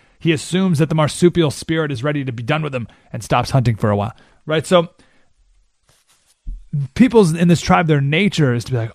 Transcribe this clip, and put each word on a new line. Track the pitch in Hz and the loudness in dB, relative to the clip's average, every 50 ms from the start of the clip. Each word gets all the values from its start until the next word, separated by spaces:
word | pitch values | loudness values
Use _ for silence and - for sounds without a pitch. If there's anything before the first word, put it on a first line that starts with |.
| _ _ _ | _ _ _
he | _ - 165 | _ -2 -2
assumes | 160 - - - 165 185 190 185 165 131 | -2 -2 -2 -4 -2 0 0 2 2 2
that | 160 135 | 0 0
the | 160 | 0
marsupial | 156 151 143 - - 180 175 - 170 160 139 | 0 0 -2 0 2 2 2 4 2 0 0
spirit | - - - - 160 165 156 147 | -2 -4 -6 -4 -4 -4 -4 -4
is | 139 110 131 | -6 -6 -4
ready | 151 147 143 135 | -4 -4 -4 -4
to | 131 | -6
be | 117 117 | -8 -6
done | 117 120 151 160 151 | -4 -4 -2 -2 -2
with | 143 131 | -4 -6
him | 123 110 - - _ _ _ - | -8 -8 -10 -14 _ _ _ -14
and | 123 - | -10 -4
stops | - - 143 - - | 0 0 0 0 2
hunting | - 135 117 123 110 | 0 2 2 2 0
for | - 120 107 | 0 0 0
a | 104 | 0
while," | 101 101 110 - - - _ _ _ - | 0 -2 -4 -8 -12 -20 _ _ _ -8
right? | - 156 160 - | -4 -4 -4 0
So | - 185 175 170 - _ _ _ _ _ _ _ _ _ _ _ _ _ _ _ _ _ _ _ _ _ _ _ _ _ _ _ _ _ _ - - - - - - - 143 135 - - | 2 2 2 2 0 _ _ _ _ _ _ _ _ _ _ _ _ _ _ _ _ _ _ _ _ _ _ _ _ _ _ _ _ _ _ -14 -12 -12 -12 -10 -8 -6 -6 -6 -2 2
people's | - 247 262 233 220 196 156 165 | 2 2 4 6 4 4 4 2
in | 165 180 | 2 2
this | 170 170 - | 2 2 2
tribe, | - - 185 180 175 | 2 2 2 2 2
their | 156 151 143 | 2 0 0
nature | 139 139 156 175 208 190 - 165 147 127 120 | 0 0 0 0 0 0 0 0 0 0 0
is | 123 - | -2 -4
to | - | -4
be | 127 | -6
like, | 117 113 113 | -6 -6 -6